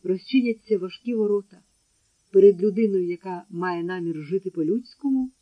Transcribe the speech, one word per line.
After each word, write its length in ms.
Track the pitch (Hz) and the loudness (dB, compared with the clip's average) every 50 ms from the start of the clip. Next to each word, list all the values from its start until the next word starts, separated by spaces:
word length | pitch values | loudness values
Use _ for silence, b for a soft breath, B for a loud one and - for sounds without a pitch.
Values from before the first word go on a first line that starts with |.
| _ | _
розчиняться 760 | 180 185 185 - - 262 269 240 240 226 226 _ - 220 190 | -4 -4 -4 -4 0 0 0 2 2 -2 -4 _ -4 -4 -2
важкі 360 | 175 185 - - _ 233 240 | -2 -8 -12 -12 _ -6 -2
ворота. 480 | 220 214 208 208 202 196 _ - 180 _ _ _ _ _ _ _ _ _ _ _ _ _ _ - | -2 0 0 0 -2 -4 _ -20 -20 _ _ _ _ _ _ _ _ _ _ _ _ _ _ 4
Перед 300 | 196 190 202 196 170 180 | 8 8 8 8 6 0
людиною, 440 | 214 190 202 226 214 196 190 180 | -2 0 2 0 2 2 0 -2
яка 380 | 175 175 175 - 190 185 175 175 _ | -2 -6 -8 -8 -10 -10 -10 -12 _
має 340 | - 170 175 180 175 170 170 | -8 -6 -4 -4 -4 -4 -4
намір 380 | 175 185 185 175 170 160 151 151 | -6 -6 -6 -6 -6 -6 -8 -8
жити 280 | 143 180 190 190 190 | -6 -6 -6 -6 -6
по-людському 800 | - 170 156 156 196 247 254 - - _ - 277 269 262 262 262 262 _ | -6 -4 -4 -2 -2 -4 -6 -10 -20 _ -4 -2 -2 -2 -2 -6 _ _